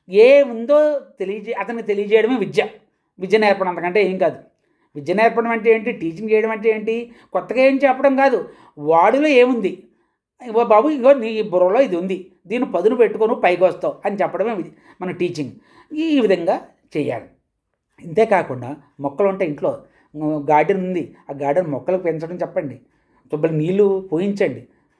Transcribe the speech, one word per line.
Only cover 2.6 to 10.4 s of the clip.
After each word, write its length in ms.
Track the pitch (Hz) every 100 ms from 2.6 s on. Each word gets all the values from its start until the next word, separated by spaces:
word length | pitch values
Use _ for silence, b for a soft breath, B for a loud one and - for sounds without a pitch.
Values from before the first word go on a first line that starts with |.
| - - _ _ _ -
విద్య 200 | 185 214
నేర్పడం 300 | 208 196 185
అంతకంటే 360 | 175 170 180
ఏం 140 | 185 185
కాదు. 180 | 170 156 _ _ _ _ _ 151
విద్య 180 | 139
నేర్పడం 360 | 185 226 220 233
అంటే 240 | 226 214
ఏంటి? 180 | 226 214
టీచింగ్ 380 | 226 165 165 220
చేయడం 200 | 214 220
అంటే 200 | 214 220
ఏంటి? 420 | 220 214 226 233 B B
కొత్తగా 280 | 185 180 220
ఏం 160 | 262 269
చెప్పడం 400 | 269 254 277 262
కాదు. 320 | 269 226 131 B B -
వాడిలో 500 | 147 165 190 269 302
ఏముంది, 600 | 262 247 240 190 - - _ _ _ _ _